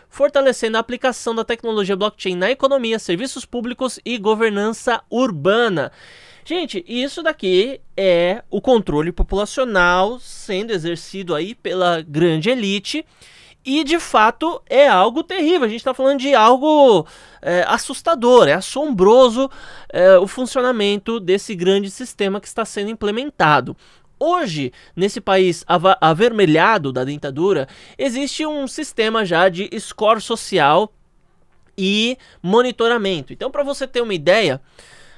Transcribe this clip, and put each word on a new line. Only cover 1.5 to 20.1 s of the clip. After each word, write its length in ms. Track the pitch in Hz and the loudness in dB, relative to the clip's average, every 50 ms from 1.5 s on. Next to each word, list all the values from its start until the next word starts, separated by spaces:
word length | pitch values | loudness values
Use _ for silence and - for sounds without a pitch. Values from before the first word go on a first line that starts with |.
| 240 233 - 226 220 214 202 180 202 | -6 -6 -4 -4 -2 -2 -2 -2 -2
blockchain 400 | 185 202 214 - _ - 190 185 | -2 -2 -4 -4 _ -6 -6 -4
na 160 | 175 180 208 | -2 -2 -2
economia, 480 | 262 269 - 269 277 269 240 226 226 220 | -2 0 0 0 0 0 0 -2 -4 -4
serviços 460 | - - 175 165 240 269 - 269 - | -4 -4 -4 -4 -4 -8 -10 -12 -14
públicos 540 | - - 240 220 240 240 - 262 254 - - _ | -10 -10 -8 -8 -8 -6 -6 -6 -6 -6 -8 _
e 100 | 214 240 240 | -8 -8 -4
governança 840 | 190 208 220 214 226 226 208 202 208 220 226 - - - 233 226 - _ | 0 -2 0 0 0 -2 0 -2 -2 -4 -4 -4 -4 -4 -4 -4 -6 _
urbana. 840 | - 233 262 254 190 147 139 180 202 226 240 233 185 156 131 120 - _ - - - - - - - - - | -2 -2 0 0 -2 -2 0 2 2 2 2 0 0 -2 -4 -6 -8 _ -20 -20 -20 -20 -20 -20 -20 -20 -12
Gente, 400 | - 302 370 339 254 - 196 - - | -8 -6 -6 -6 -6 -8 -10 -10 -8
isso 360 | 220 240 254 277 - - 320 | -6 -6 -6 -6 -6 -4 -4
daqui 580 | 320 311 - - 185 185 180 208 254 277 - - - - - | -4 -4 -2 -2 0 2 2 2 0 -4 -12 -16 -14 -6 -2
é 460 | 196 190 175 170 170 175 190 240 - - | 0 2 2 2 2 0 -2 -4 -8 -8
o 140 | - 208 | -8 -6
controle 500 | - - 254 226 180 - 147 147 156 170 | 0 2 2 2 2 0 -2 -2 -2 -4
populacional 1080 | 175 - - - - 190 208 202 - - 262 247 208 190 175 175 180 185 185 208 247 247 | -2 -2 -4 -2 -2 -4 -4 -4 -4 -4 -4 -2 2 2 2 4 4 2 2 0 -2 -8
sendo 520 | - - - - - - 202 185 214 233 | -14 -18 -18 -18 -10 -8 -6 -6 -6 -4
exercido 600 | 220 180 151 170 170 165 - - - 190 196 170 165 | -6 -6 -6 -6 -8 -8 -10 -14 -12 -12 -8 -6 -6
aí 220 | 147 165 196 233 | -6 -6 -8 -10
pela 440 | - _ 190 170 185 185 175 170 165 156 | -12 _ -6 -2 0 0 0 0 -2 -4
grande 480 | - 147 151 175 175 160 160 156 214 | -4 -2 2 2 2 2 2 0 0
elite 520 | 262 254 214 196 196 208 196 - - 302 320 - _ _ - - - - - _ _ _ _ | 0 0 0 -2 -2 -4 -4 -6 -8 -8 -8 -10 _ _ -20 -20 -20 -20 -20 _ _ _ _
e, 180 | 262 262 302 320 | -4 -2 -2 0
de 160 | 269 330 339 | 0 -2 -4
fato, 600 | - - - 240 214 220 233 - 311 330 339 - - _ | -4 0 2 2 4 4 2 0 -4 -6 -6 -6 -8 _
é 200 | - 254 285 277 | 2 4 6 6
algo 360 | 214 180 190 226 240 294 339 | 6 4 4 2 0 -2 -6
terrível. 400 | - 359 392 311 302 359 349 262 | -6 -4 -2 0 0 2 2 0
A 60 | 220 | -2
gente 140 | 214 233 - | -4 -4 -6
tá 120 | 269 254 | -6 -4
falando 240 | - 262 269 285 277 | 0 0 0 0 0
de 160 | 247 277 277 | 0 2 4
algo, 720 | 233 214 226 254 254 262 311 302 302 285 262 214 175 151 - - - - - - - | 6 6 6 4 4 4 2 4 6 6 6 6 4 2 -2 -12 -20 -20 -20 -20 -12
é, 240 | - - 175 180 175 - | -6 -2 -2 0 0 0
assustador, 800 | - 233 - - 269 - - - 330 269 220 240 254 240 190 139 | 0 -2 -2 -8 -12 -8 -2 -2 -2 0 4 6 6 8 8 6
é 60 | 147 | 4
assombroso, 960 | 180 185 - - 262 302 311 262 180 185 202 226 254 262 247 220 247 269 269 - - - - - - - - | 0 0 -6 -6 -6 -4 -4 0 2 4 6 8 8 6 6 4 0 -4 -4 -6 -12 -20 -20 -20 -20 -18 -10
é, 260 | - 151 180 185 | -2 4 6 8